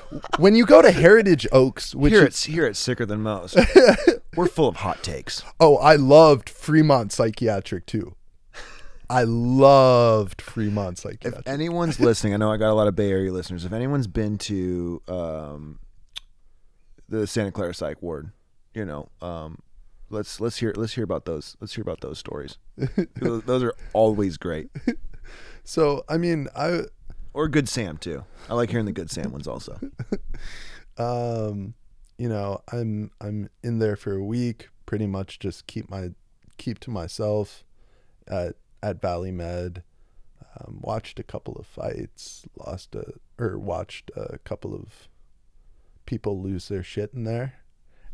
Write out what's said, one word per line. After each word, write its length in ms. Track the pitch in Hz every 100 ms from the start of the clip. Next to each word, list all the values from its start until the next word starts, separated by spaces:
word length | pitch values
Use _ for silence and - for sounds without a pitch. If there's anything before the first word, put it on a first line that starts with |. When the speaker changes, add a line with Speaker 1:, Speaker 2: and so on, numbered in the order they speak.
| - 143 - -
Speaker 1:
When 160 | 185
you 120 | 226 247
go 160 | 302
to 80 | 220
Heritage 560 | 165 170 220 202 156 -
Oaks, 420 | 131 131 - -
which 180 | 135 147
Speaker 2:
Here 100 | 214
Speaker 1:
is 60 | -
Speaker 2:
it's, 160 | -
here 220 | - 160 131
it's 120 | 98
Sicker 280 | - 120 110
Than 160 | 107
Most. 340 | 107 98 87 - - - 247 -
Speaker 1:
<laughs> 400 | 605 240 - -
Speaker 2:
We're 120 | 180
full 200 | - 131
of 80 | 87
hot 260 | 98 80
takes. 400 | 92 71 - - - -
Speaker 1:
Oh, 180 | 160 143
I 200 | 143 151
loved 520 | 131 151 160 135 -
Fremont 640 | - - 156 156 131 104
Psychiatric 720 | - 117 - 113 98 - 92 -
too. 280 | 107 90 - - - _ - - - - - -
I 160 | 127
loved 1160 | 113 117 120 131 139 139 131 123 117 110 101 -
Fremont 560 | - 120 104 104 95 87
Speaker 2:
If 40 |
Speaker 1:
Psychiatric. 460 | 101 - 120 - -
Speaker 2:
anyone's 520 | 143 165 175 170 -
listening, 340 | 120 110 107
I 20 | 101
know 120 | 107
I 40 | 107
got 140 | 110
a 40 |
lot 140 | 107 104
of 80 | 90
Bay 140 | 101
Area 220 | 95 95
listeners. 320 | 92 90 90
If 80 | 87
anyone's 340 | 110 131 143 110
been 280 | 113 107 104
to, 640 | - 98 92 90 87 87 -
um, 680 | 90 85 78 73 73 76 76 - - - - - _ - _ _ _ _ - -
the 180 | 110 104
Santa 260 | 117 101
Clara 200 | 104 87
Psych 300 | 87 78 73
Ward, 300 | 87 76 82 - _ _ _
you 100 | 113
know, 240 | 95 73 - -
um, 380 | 87 82 78 - - - - - -
let's, 300 | 104 107 -
let's 180 | 117 -
hear, 140 | 113 101
let's 180 | 113
hear 100 | -
about 200 | 107 80
those. 320 | - 78 - -
Let's 140 | 107
hear 80 | -
about 180 | 87 78
those 180 | 71 78
stories. 400 | - 73 69 - - -
Speaker 1:
<laughs> 400 | 131 - 170 -
Speaker 2:
Those, 260 | 120 117
those 180 | 113 127
are 120 | 120 - -
always 440 | 104 110 104 98 76
great. 320 | 90 78 - - - - - - - - - -
Speaker 1:
So, 400 | - - 151 143 -
I 100 | 165
mean, 300 | 170 160 -
I 280 | - 160 170 - - - - -
Speaker 2:
Or 160 | 135 160
Good 200 | 147 127
Sam 280 | 123 95 78
too. 280 | 87 69 - - -
I 40 |
like 160 | 120 120
hearing 160 | 117 104
the 60 |
Good 180 | 95 82
Sam 220 | - 64
ones 160 | 67 -
also. 300 | 58 - - 277 - -
Speaker 1:
<laughs> 80 | 208 - - - - - - - -
Um, 760 | 120 120 120 113 107 101 98 - - - - -
you 120 | 120
know, 340 | 107 101 98 -
I'm, 380 | 120 113 104 107 -
I'm 300 | 104 104 98 _
in 160 | 120 113
there 180 | 110 101
for 180 | 104 98
a 60 |
week, 440 | 101 120 120 113 - _ -
pretty 200 | 104 104
much 320 | 95 95 -
just 280 | 98 - -
keep 240 | 113 -
my, 200 | 95 90 - _ _ - -
keep 220 | 127 107
to 100 | -
myself 720 | 104 82 - 107 104 101 - _ _ _ _ _ _ -
at, 280 | 92 87 - _ -
at 200 | 104 87
Valley 280 | 95 87 92
Med. 500 | 90 85 87 90 90 - _ _ - - _ - -
Um, 200 | - -
watched 380 | - 110 - -
a 40 |
couple 320 | - - - -
of 100 | -
fights, 800 | - - - - - - - - - -
lost 280 | 90 -
a, 180 | 107 - - _ -
or 200 | 110 98
watched 520 | 95 87 92 - - -
a 220 | - -
couple 360 | - - -
of 340 | 50 - - - _ - _ _ _ - - _ _ -
people 340 | 113 107 98
lose 280 | 95 90 -
their 140 | 98
shit 300 | 87 - 107
in 120 | 127
there. 320 | 113 117 131 - _ _ _ _ -